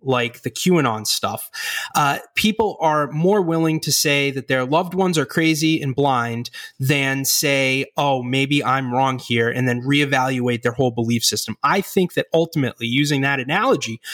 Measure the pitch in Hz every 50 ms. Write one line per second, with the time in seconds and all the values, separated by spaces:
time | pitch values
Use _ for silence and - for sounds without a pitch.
0 | - 135 127 123 120 120 - - - - - - - 180 180 165 139 120 110 107
1 | 107 - - - - 107 107 - - - - - - - - - - - - -
2 | 147 139 139 - - - - - - 214 214 - 220 196 151 - 160 156 151 151
3 | 147 143 147 151 165 185 208 208 180 165 165 165 160 160 160 156 - 151 135 -
4 | - 151 143 143 139 139 131 135 120 - 135 131 127 127 147 165 185 175 180 185
5 | 190 185 170 156 135 - - 170 160 160 160 147 160 160 160 147 - 135 123 143
6 | 143 139 131 120 117 117 117 117 123 - - - - - - - 135 131 151 143
7 | 135 135 135 135 135 - - - - 143 139 135 135 131 131 135 131 - - -
8 | 143 143 135 127 123 123 131 135 139 135 147 139 117 117 131 135 135 123 123 127
9 | 135 135 127 123 - - 123 117 113 117 120 127 131 127 120 120 123 135 143 143
10 | 147 135 139 131 127 131 135 123 120 123 120 117 - 120 117 - 135 123 113 120
11 | 117 117 120 113 - - 107 - - - 107 - - 143 175 202 185 - - 196
12 | 180 170 - - - - - 165 165 165 - 156 131 117 - - 120 117 123 139
13 | 147 147 151 135 135 139 139 135 123 131 160 202 226 269 247 147 - 113 113 -
14 | - -